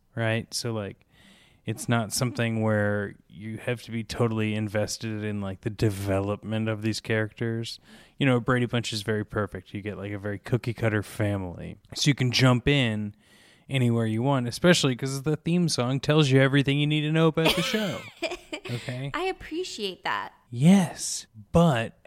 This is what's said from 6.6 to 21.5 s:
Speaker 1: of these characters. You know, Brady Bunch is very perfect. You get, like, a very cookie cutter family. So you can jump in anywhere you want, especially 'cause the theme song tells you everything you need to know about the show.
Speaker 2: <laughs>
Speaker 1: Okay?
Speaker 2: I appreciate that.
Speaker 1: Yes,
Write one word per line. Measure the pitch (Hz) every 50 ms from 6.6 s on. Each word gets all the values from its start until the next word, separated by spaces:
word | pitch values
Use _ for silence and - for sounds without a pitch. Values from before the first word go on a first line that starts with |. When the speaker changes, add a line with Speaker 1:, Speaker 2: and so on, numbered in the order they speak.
| 110 110
Speaker 1:
of | 110 104
these | 107 110 104 -
characters. | - - 113 110 110 104 - - 120 117 113 113 117 - - - _ - - - - _ _ -
You | 143
know, | 135 127 120
Brady | 110 - 127 123 123
Bunch | 117 123 120 107 -
is | 113 107
very | 101 113 107 107 104
perfect. | - - 110 104 - - 92 - _
You | - 104
get, | 98 104 95
like, | 90 98 104
a | 104 98
very | 98 104 101 95
cookie | - - 127 117 - 123 110
cutter | - 113 110 107 104
family. | 98 - - - 104 101 101 98 92 87 85 - - 85 - - _ - -
So | - - 151
you | 131
can | - 131 123
jump | 110 - 131 127 123 117 - 139
in | 143 143 127 113 107 107 107 101 - _ _ _ _ _ _ _ _ _ _ -
anywhere | 139 131 123 120 117 117 113
you | 110 110 110
want, | 120 139 139 131 123 117
especially | - - - 180 170 - - 135 123
'cause | 113 139 135 135 139
the | 131 156 151
theme | - - 165 170 180 175 151
song | - - 120 123 135 135
tells | - - 151 156 151 131
you | 131 135
everything | 135 135 135 143 135 139 139 147
you | 147
need | 147 151 151
to | 147 151
know | 160 160 165 160
about | 156 165 160 214 -
the | -
show. | 165 - - 220 214 175 117 90 - - - -
Speaker 2:
<laughs> | 339 302 349 - - - 311 302 - -
Speaker 1:
Okay? | 120 117 - - 123 127 135 143 -
Speaker 2:
I | 294
appreciate | 359 381 370 - - - 311 339 370 - - - 208 190 180 - -
that. | 165 107 101 95 - _ _ _ -
Speaker 1:
Yes, | 120 120 139 175 196 202 170 - - - - - - - - _ - 110 101 _